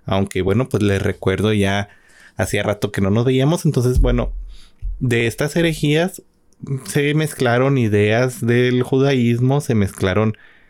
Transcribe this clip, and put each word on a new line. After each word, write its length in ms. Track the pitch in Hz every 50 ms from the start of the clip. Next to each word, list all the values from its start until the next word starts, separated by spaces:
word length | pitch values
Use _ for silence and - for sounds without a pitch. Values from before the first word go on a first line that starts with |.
| _
Aunque, 360 | - 95 98 98 98 - 95
bueno, 280 | 90 98 98 113 131 -
pues, 160 | - 101 104
les 180 | 101 98 95
recuerdo, 500 | 98 101 90 - - 95 95 92 98 107
ya 360 | 107 104 98 98 98 101 101 - - - _ _ - - - - _
hacía 260 | - 107 - 98 104
rato 300 | 101 107 104 - - 98
que 80 | - -
no 100 | 98 98
nos 140 | 104 113 120
veíamos. 400 | 135 131 131 135 147 175 - -
Entonces, 360 | 156 127 131 120 123 127 139
bueno, 320 | 139 123 123 117 - - - - - - - - - - - _ - 113 - -
de 260 | 135 123 117 117 117
estas 300 | 113 - - 147 151 -
herejías 640 | 175 170 165 156 - 156 147 147 160 170 190 - - - _ _ _ _ _ _ _ - 139 139 131 -
se 280 | - - 151 143 147 151
mezclaron 640 | 156 156 147 - - 135 120 117 123 131 139 139 131
ideas 640 | 117 107 104 104 104 107 110 120 127 127 123 - -
del 380 | 113 120 123 123 123 123 123
judaísmo, 800 | 120 - 139 131 135 143 139 127 117 117 117 120 127 131 139 147
se 140 | - - 120
mezclaron 600 | 107 98 95 - - - 92 90 104 110 110 107 - - - - _ _ _